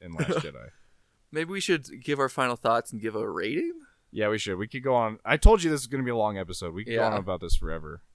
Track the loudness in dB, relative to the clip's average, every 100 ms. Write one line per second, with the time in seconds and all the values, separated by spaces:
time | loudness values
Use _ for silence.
0 | -12 -8 -4 -4 -6 -12 -20 -20 -20 _
1 | _ _ _ -6 -6 -4 0 -2 -2 -10
2 | -4 0 0 0 -2 0 2 2 0 -6
3 | -4 -2 -4 -2 -2 -2 -4 -6 -14 _
4 | _ -2 0 0 -2 -4 -4 -4 2 2
5 | 2 -2 -2 8 8 8 4 0 -2 -4
6 | -2 0 0 0 -6 -6 -8 -8 -4 0
7 | 0 0 -2 -4 2 2 2 -6 -8 -14
8 | -18